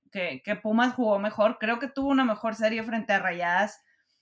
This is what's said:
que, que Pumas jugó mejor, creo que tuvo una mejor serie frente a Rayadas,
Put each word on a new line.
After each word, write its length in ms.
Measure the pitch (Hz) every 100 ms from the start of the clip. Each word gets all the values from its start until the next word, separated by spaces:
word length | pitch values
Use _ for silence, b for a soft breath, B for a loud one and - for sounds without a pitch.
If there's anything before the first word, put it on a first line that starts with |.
| _
que, 320 | 196 175 131
que 120 | 202 202
Pumas 380 | 220 226 247
jugó 260 | 254 220 196
mejor, 380 | 214 214 214 220
creo 180 | 220 233
que 100 | 277
tuvo 200 | 269 277
una 160 | 269
mejor 320 | 254 208 226 214
serie 260 | 220 226
frente 300 | 220 226 -
a 80 | 196
Rayadas, 600 | 180 175 175 180 208 - _ _ _ _